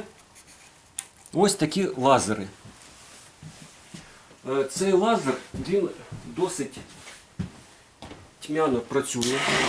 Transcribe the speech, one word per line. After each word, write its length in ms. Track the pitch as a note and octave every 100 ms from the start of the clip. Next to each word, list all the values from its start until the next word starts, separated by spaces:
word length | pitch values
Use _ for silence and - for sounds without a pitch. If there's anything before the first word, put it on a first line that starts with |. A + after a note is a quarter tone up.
| - - - - - - - - - - - - -
ось 220 | C#3+ G3+ -
такі 320 | D3+ F#3+ F#3 -
лазери. 500 | B2+ C#3 F#2+ G#2+ G2 - - - - - - - - - D#3 - D#3 - - E3+ - - - - B2
Е, 140 | C3+
цей 280 | C3+ - F#3+
лазер, 420 | F#3 G#3+ A3 C#3+ B2 - - C3
він 200 | G3 F3+ - - A2+ - A#2
досить 400 | F3+ F3 B2 - - - - - - - - - - - - - - - - - -
тьмяно 320 | D#3 D#3 A#2+
працює. 580 | - C3+ C#3 B2+ A#2+ C3+ C#3+ D3